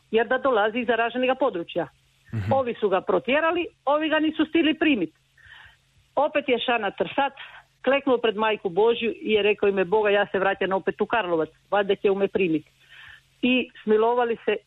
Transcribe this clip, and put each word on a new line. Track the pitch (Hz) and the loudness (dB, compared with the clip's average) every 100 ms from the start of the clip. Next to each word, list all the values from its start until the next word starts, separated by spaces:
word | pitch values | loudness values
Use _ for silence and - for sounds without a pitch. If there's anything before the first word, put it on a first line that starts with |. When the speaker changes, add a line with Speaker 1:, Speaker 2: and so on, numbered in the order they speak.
| - | -2
Speaker 1:
jer | 220 220 | 0 0
da | 254 | 0
dolazi | 269 226 214 226 | 0 2 0 -2
iz | 233 | -2
zaraženega | 226 233 233 254 | 0 -2 -2 -2
područja. | 254 269 180 165 175 151 _ _ _ _ | 0 -2 -2 -6 -6 -8 _ _ _ _
Speaker 2:
Mhm. | 113 98 | -6 0
Speaker 1:
Ovi | 269 240 | 0 0
su | - 208 | -2 -2
ga | 190 | 0
protjerali, | - 185 - 285 330 349 330 - | 0 -2 0 0 0 -2 -6 -6
ovi | - 302 311 | -2 0 0
ga | 311 | 0
nisu | 311 311 | 0 0
stili | 311 330 311 | 0 2 0
primit. | 320 320 254 160 _ _ _ - - - _ _ _ _ - | 0 0 0 -2 _ _ _ -20 -20 -20 _ _ _ _ -2
Opet | 294 294 285 | 0 -2 -2
je | 233 | -2
Šana | - 233 202 | 0 -2 -4
Trsat | - 175 - 277 - - - - _ | -4 -4 -2 -2 -4 -18 -20 -20 _
kleknuo | - 269 277 240 | 0 0 2 0
pred | 233 202 | 0 0
Majku | 220 214 196 | -2 -2 -2
Božju | 170 226 233 226 | 2 2 2 -2
i | - 208 | -4 -2
je | 214 | 2
rekao: | 202 202 202 | 2 2 0
„Ime | 196 | 0
Boga, | 180 214 208 | 0 0 2
ja | 202 202 | 2 0
se | 196 | 0
vraćam | 190 196 190 | -2 -2 -2
opet | 190 180 190 | -2 -4 -4
u | 208 | -2
Karlovac, | 233 180 170 156 _ _ | -2 0 -2 -4 _ _
valjda | 196 196 | 0 0
će | 196 208 | 0 0
u | |
me | 196 196 | 0 0
primit.” | - 185 156 - _ _ - - - _ _ | 0 0 0 -4 _ _ -20 -20 -20 _ _
I | 247 254 - - | 0 0 -2 -8
smilovali | 214 214 226 247 240 226 | 0 2 2 0 -2 -2
se, | - 202 | -4 -4